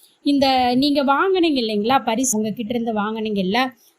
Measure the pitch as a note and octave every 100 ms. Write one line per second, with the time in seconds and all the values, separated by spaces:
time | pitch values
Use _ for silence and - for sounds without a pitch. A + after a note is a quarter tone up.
0 | _ _ D4 C#4 C4+ B3+ B3 B3 C#4+ C#4+
1 | C4+ C#4 F#4+ F#4+ E4 C4+ A3 G#3 A3 C4+
2 | A#3 A3+ B3+ G#3+ G#3+ G#3+ A3 A#3+ A#3 G#3+
3 | G#3 A3+ A3 G3+ F#3 A#3 C4 - _